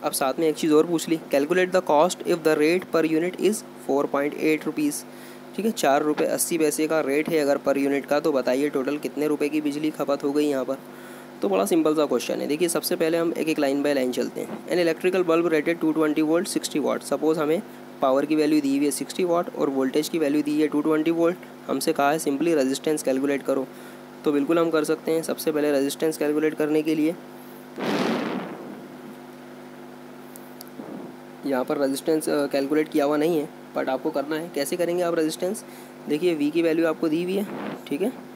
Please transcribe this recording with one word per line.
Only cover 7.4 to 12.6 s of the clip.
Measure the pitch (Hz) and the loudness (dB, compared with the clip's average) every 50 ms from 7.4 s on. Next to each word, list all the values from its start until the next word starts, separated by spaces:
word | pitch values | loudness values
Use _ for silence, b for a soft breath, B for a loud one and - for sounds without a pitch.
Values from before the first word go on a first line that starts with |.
| 147 139 143 139 | 4 4 2 2
per | - 143 139 139 | 2 2 2 2
unit | 139 139 139 139 127 | 2 2 2 0 0
का, | - 147 147 | 2 0 2
तो | 147 165 | 2 2
बताइए | 147 131 120 123 127 131 143 147 | 2 2 2 2 2 2 2 0
total | 143 143 127 135 143 147 | 0 0 -2 0 -2 -2
कितने | - 131 120 139 147 151 | -4 -6 -4 -2 0 0
रुपए | 151 143 151 147 | 0 0 0 0
की | 147 156 | 0 0
बिजली | 151 147 143 147 151 156 | 0 0 -2 -2 -2 -4
खपत | 151 - 147 131 143 143 151 | -2 -2 -2 -2 -2 0 0
हो | 143 | 0
गई | 139 147 147 147 | 0 2 2 2
यहाँ | 143 135 127 | 2 0 -2
पर। | 123 135 135 - B B B B B B B B B B - | -2 -4 -8 -8 B B B B B B B B B B -4
तो | - 202 | -2 0
बड़ा | 196 190 196 | 2 2 2
simple | 202 190 165 160 156 156 | 4 2 4 4 4 4
सा | 156 151 | 4 2
question | 135 131 120 - - 120 113 | 2 2 0 0 -2 -4 -2
है। | 127 127 | -2 -2
देखिए | 143 156 | 0 0